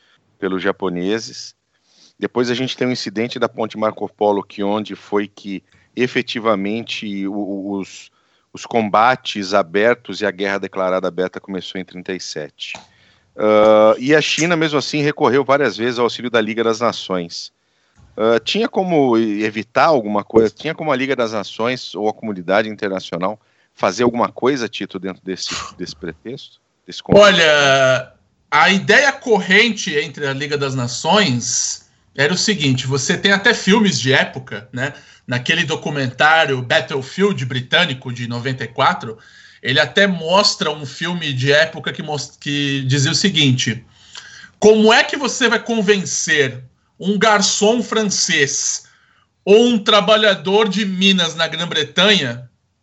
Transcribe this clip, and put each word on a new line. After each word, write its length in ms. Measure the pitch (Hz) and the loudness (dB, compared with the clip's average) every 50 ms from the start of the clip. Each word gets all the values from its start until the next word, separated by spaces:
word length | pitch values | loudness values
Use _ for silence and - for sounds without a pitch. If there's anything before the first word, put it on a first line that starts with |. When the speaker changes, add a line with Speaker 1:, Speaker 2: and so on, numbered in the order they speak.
| _ _ _ _ _ _ _ - | _ _ _ _ _ _ _ -8
Speaker 1:
pelos 240 | 101 92 95 92 87 | -6 -4 -4 -2 -2
japoneses. 920 | 98 92 - 98 92 87 87 90 98 107 113 113 120 - - - - - _ _ _ _ _ _ _ _ _ _ _ _ - | -2 -4 -2 -4 -6 -4 -4 -4 -2 -4 -4 -6 -10 -16 -18 -18 -20 -20 _ _ _ _ _ _ _ _ _ _ _ _ -8
Depois 320 | 101 98 - 117 123 120 | -8 -4 -2 -2 -2 -2
a 40 | 123 | -2
gente 220 | 117 131 127 - | -4 -4 -6 -4
tem 120 | - 127 127 | -4 -4 -4
o 40 | 127 | -4
incidente 460 | - - 113 95 107 117 120 - 123 | -4 -6 -8 -6 -6 -6 -6 -4 -4
da 100 | 117 113 | -4 -4
ponte 280 | - 113 113 107 - | -4 -4 -6 -6 -4
Marco 320 | 107 110 110 104 - 107 95 | -4 -4 -4 -4 -4 -10 -10
Polo, 340 | _ - 107 104 101 98 90 | _ 0 0 2 2 0 -2
que 200 | - - - 101 | -6 -8 -6 -4
onde 320 | 101 104 110 107 98 98 | -2 -2 -4 -4 -6 -12
foi 340 | - - - 104 104 104 101 | -14 -8 -4 -4 -4 -4 -4
que 340 | _ - - 101 95 87 - _ _ _ _ _ - | _ -16 -12 -10 -10 -12 -12 _ _ _ _ _ -6
efetivamente 1300 | 110 123 127 - 131 117 - - 127 107 113 107 95 98 101 107 117 113 - - - 113 104 101 98 98 | -4 -4 -2 -2 -4 -6 -6 -6 -4 -2 -2 0 0 -2 -4 -6 -6 -8 -8 -10 -10 -10 -8 -8 -6 -6
o, 80 | 98 101 | -6 -6
o, 440 | 104 104 95 101 98 95 101 101 98 | -6 -8 -6 -8 -8 -6 -6 -6 -6
os, 320 | 90 - - - - - _ _ _ _ _ _ _ _ - | -8 -10 -14 -20 -20 -20 _ _ _ _ _ _ _ _ -18
os 120 | - - | -16 -8
combates 880 | - - 117 110 104 90 104 113 123 131 - - - - 104 98 90 101 | -4 -2 0 0 2 2 4 4 4 2 0 -2 -8 -8 -6 -4 0 0
abertos 680 | 101 95 82 85 101 107 117 123 120 - - 95 87 | 0 0 0 0 2 2 2 2 0 -4 -12 -8 -4
e 60 | 104 | -4
a 40 | 101 | -4
guerra 280 | 92 90 101 98 98 98 | -4 -4 -4 -4 -4 -4
declarada 480 | 98 95 - 95 92 92 92 92 92 | -6 -6 -6 -4 -2 0 0 -2 -2
aberta 320 | 90 82 90 92 90 - 95 | -2 -2 -2 -4 -4 -4 -10
começou 420 | - - 98 92 - - - 95 | -12 -10 -10 -10 -10 -10 -12 -12
em 40 | 90 | -12
trinta 300 | - - 92 87 - 95 | -12 -14 -14 -10 -10 -10
e 60 | 87 | -10
sete. 540 | - - - 80 76 69 _ - - - - - - _ _ _ _ _ _ _ _ _ - | -10 -10 -10 -10 -12 -12 _ -16 -14 -14 -14 -16 -18 _ _ _ _ _ _ _ _ _ -8
Ah, 580 | - - 107 107 107 107 110 107 107 107 110 110 - | -2 2 4 6 6 8 8 8 8 8 6 4 4
e 160 | 123 135 151 | 2 2 2
a 60 | 151 147 | 2 2
China, 340 | - - - 156 175 175 | 0 -2 -2 0 0 0
mesmo 220 | 160 156 151 147 143 | 0 0 0 0 -2
assim, 240 | 123 - - 151 143 | -2 -2 -2 -2 -2
recorreu 420 | 151 143 - 151 123 113 143 131 | -2 0 0 2 2 2 2 2
várias 320 | 123 135 143 143 113 92 | 2 2 2 2 0 -2
vezes 220 | 101 113 123 120 117 | -2 -4 -2 -2 0
ao 60 | 120 | 0
auxílio 260 | 110 - - 117 123 | -2 -2 -4 -6 -2
da 100 | 110 117 | 0 0
Liga 240 | 107 104 113 113 113 | 0 0 -2 -2 0
das 160 | 113 113 110 | 0 0 0
Nações. 720 | 120 113 98 - - - 92 90 87 85 - - - - _ _ _ _ _ _ _ _ _ _ - - - | 0 -2 -2 -4 -6 -6 -4 -6 -6 -8 -10 -14 -16 -16 _ _ _ _ _ _ _ _ _ _ -20 -14 -6
Ah, 240 | - 107 113 117 117 113 | -2 0 2 2 2 0
tinha 260 | - - 196 233 - | -2 -2 -2 -2 -2
como 500 | - - 190 180 175 151 139 127 117 113 | -2 -2 -2 0 2 2 2 4 2 2
evitar 680 | 113 110 104 104 107 107 104 110 98 - - 131 139 | 2 0 -2 -2 -4 -4 -4 -6 -8 -4 0 2 4
alguma 380 | 165 156 135 107 104 104 104 101 | 4 4 2 0 -2 -4 -4 -2
coisa? 240 | - - 113 113 107 | 0 2 2 2 2
Tinha 240 | - - - 147 165 | 0 -4 -8 -8 -6
como 160 | - 165 151 | -6 -4 -2
a 60 | 139 | -2
Liga 180 | 127 135 131 135 | -2 -2 -2 -2
das 180 | 123 120 110 110 | -2 -2 -4 -4
Nações 640 | 107 95 - - - 110 120 127 127 - - - | -6 -8 -8 -8 -6 -4 -4 -4 -6 -8 -12 -8
ou 140 | 87 104 107 | -6 -4 -4
a 60 | 104 | -6
comunidade 540 | - - 110 104 90 87 87 95 107 110 110 | -6 -8 -10 -8 -8 -4 0 0 0 0 0
internacional 680 | 107 98 110 98 95 92 - - - - 92 98 107 - _ _ _ _ _ _ _ | -4 -6 -6 -6 -6 -6 -8 -8 -8 -6 -6 -6 -6 -8 _ _ _ _ _ _ _
fazer 280 | - 117 101 87 101 123 | -4 -4 -2 0 0 0
alguma 240 | 123 117 120 107 92 | 0 0 0 -2 -2
coisa, 400 | - - 113 131 147 131 117 101 | -4 -2 -2 -2 -2 -2 -4 -8
Tito, 320 | - - 104 - - 95 | -8 -10 -10 -10 -10 -10
dentro 200 | 90 95 92 - - | -10 -10 -12 -10 -10
desse, 280 | 92 95 - - - - - - - - | -10 -10 -8 -8 -10 -10 -10 -10 -12 -14
desse 200 | - 90 - - | -14 -14 -14 -14
pretexto? 640 | - 92 85 78 - - - 131 147 - - _ _ _ _ _ _ _ | -12 -12 -14 -12 -12 -14 -14 -14 -14 -16 -20 _ _ _ _ _ _ _
Desse 160 | 90 - - - | -18 -18 -8 0
contexto? 220 | - - 202 208 | 6 8 8 8
Speaker 2:
Olha, 880 | 202 190 170 165 156 151 147 143 139 135 135 131 131 131 123 - - _ _ _ _ _ _ _ - | 8 6 6 4 4 4 4 4 4 4 4 4 4 2 0 -2 -6 _ _ _ _ _ _ _ 0
a 220 | - 147 160 180 | 2 4 4 4
ideia 400 | 196 196 139 135 208 254 285 277 | 4 2 2 4 4 4 4 2
corrente 880 | 269 - - 254 220 196 180 180 190 208 233 240 214 - - 185 151 147 | 0 -2 0 0 0 0 2 4 4 4 4 4 0 -4 -4 -4 -2 -2
entre 300 | 156 160 - - 147 139 | -2 -4 -6 -6 -6 -4
a 40 | 135 | -4
Liga 240 | 135 147 147 147 | -4 -4 -4 -4
das 200 | 143 143 135 131 | -2 -2 -2 -2
Nações 1160 | 135 120 120 - - - 160 180 214 190 147 123 120 107 - - - - - - - _ _ _ _ _ _ _ | -2 -4 -4 -6 -4 0 2 4 4 4 2 0 -2 -2 -4 -4 -4 -4 -4 -6 -10 _ _ _ _ _ _ _
era 160 | - 139 175 185 | 0 0 0 0
o 60 | 180 | 0
seguinte: 480 | - - 202 151 147 139 131 127 - | 0 -2 -2 0 0 0 0 0 -2
você 320 | 127 139 139 - - - - | -4 -4 -2 -2 -2 -2 0
tem 140 | - 196 202 | 0 2 2
até 200 | 190 196 240 233 | 2 2 2 2
filmes 460 | 233 - 190 196 233 214 190 143 123 | 2 2 2 4 4 4 2 0 0
de 140 | 117 131 131 | 0 2 2
época, 560 | 151 185 190 - 139 131 - 110 101 107 - - | 2 2 0 -4 -14 -14 -12 -12 -14 -14 -12 -8
né? 220 | 123 131 143 131 - - - - _ _ | -8 -6 -8 -8 -10 -20 -20 -20 _ _
Naquele 380 | - 123 120 123 - 165 170 170 | -8 -6 -4 -2 -2 0 0 0
documentário 1000 | 139 156 151 - 165 147 143 135 123 123 - 151 151 160 165 160 147 135 127 123 | -2 -4 -6 -6 -6 -4 -4 -4 -4 0 2 4 4 4 4 4 2 0 -4 -2
Battlefield 800 | 120 151 160 160 - 156 139 131 - - 185 196 202 190 127 135 | 0 0 0 0 -2 -6 -8 -8 -8 -4 0 0 0 0 -2 -6
britânico 680 | 127 135 127 123 - 156 160 175 160 131 127 - 131 120 | -6 -6 -6 -4 2 2 2 2 2 -2 -6 -10 -10 -10
de 160 | 120 123 113 | -8 -8 -8
noventa 340 | 120 120 117 135 131 127 120 | -8 -6 -6 -6 -6 -6 -8
e 60 | 110 | -8
quatro, 500 | - - 131 160 180 - - 113 110 - - - - - - - - _ | -2 0 2 2 2 0 -6 -12 -14 -14 -18 -20 -20 -20 -20 -20 -20 _
ele 200 | - 120 127 151 | -4 -2 0 0
até 260 | 151 131 - 196 202 | 0 2 2 2 2
mostra 640 | 196 185 165 160 160 180 196 202 196 - - 180 156 | 2 0 -2 -2 0 2 2 2 2 0 -2 -4 -4
um 160 | 151 156 147 | -4 -6 -8
filme 460 | 127 - - 165 170 175 175 160 147 139 | -12 -10 -8 -6 -6 -6 -4 -4 -4 -4
de 180 | 127 127 143 | -2 2 2
época 420 | 143 151 160 160 - - - 165 - | 4 4 2 2 -2 -8 -10 -10 -10
que 80 | - | -8
mos-, 380 | 151 151 151 139 - - - - | -8 -6 -6 -6 -8 -10 -14 -14
que 460 | - 147 143 143 143 139 139 139 131 | -8 -6 -4 -2 -2 -2 -2 -2 -2
dizia 240 | 127 135 147 135 160 | 0 0 0 2 0
o 60 | 165 | 0
seguinte: 680 | - - 196 147 156 147 135 127 127 - 123 107 - - _ _ _ _ - - - - - - - - - _ - | 2 0 2 2 4 4 4 2 2 0 -4 -4 -6 -8 _ _ _ _ -20 -20 -20 -20 -20 -20 -20 -20 -20 _ 4
"Como 320 | - 208 220 220 214 220 233 | 6 6 6 8 6 6 6
é 100 | 269 302 | 6 4
que 140 | - - | 2 -2
você 320 | 285 277 233 - - 254 226 | -4 -4 -4 -2 0 0 0
vai 100 | 226 214 | 0 0
convencer 1040 | - - 226 226 202 190 208 196 165 131 - - - 170 156 147 135 127 120 127 - - _ _ _ _ _ - | -2 -2 -2 0 2 2 2 2 0 -4 -6 -4 -2 0 2 2 0 0 -2 -8 -16 -20 _ _ _ _ _ -6
um 180 | 165 185 208 190 | -2 -2 0 2
garçom 640 | 220 220 208 202 196 - - - 208 208 233 247 214 | 4 4 4 4 2 0 0 2 2 2 2 2 0
francês 1040 | - 202 220 214 196 - - - - 165 156 139 120 - - - - - - - _ _ _ _ _ _ _ _ _ _ _ - | -2 -2 -2 0 0 -2 -2 -2 0 2 2 2 0 0 -2 -4 -4 -6 -8 -10 _ _ _ _ _ _ _ _ _ _ _ 2
ou 220 | 185 202 220 240 | 6 6 6 6
um 120 | 240 240 214 | 6 2 2
trabalhador 880 | - 220 214 208 190 180 214 208 214 214 196 170 147 185 196 214 226 214 | 2 4 4 4 4 4 4 4 4 4 2 2 0 2 2 2 2 2
de 160 | 180 202 220 | 0 -2 -2
minas 500 | 190 190 180 190 196 190 185 170 160 151 | -2 -2 2 2 4 4 2 0 -2 -2
na 140 | 160 165 156 | -2 -4 -4
Grã-Bretanha 1000 | 156 160 175 175 160 160 147 151 - 180 180 208 208 180 143 123 120 120 127 - _ _ _ _ _ _ | -4 -6 -6 -4 -4 -4 -4 -2 0 2 4 4 4 2 0 -2 -6 -8 -12 -18 _ _ _ _ _ _